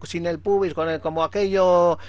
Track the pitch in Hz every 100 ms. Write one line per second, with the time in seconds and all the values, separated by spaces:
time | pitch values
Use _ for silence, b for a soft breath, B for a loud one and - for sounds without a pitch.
0 | - 175 170 165 202 202 190 151 160 160
1 | 160 160 160 202 196 190 185 175 175 165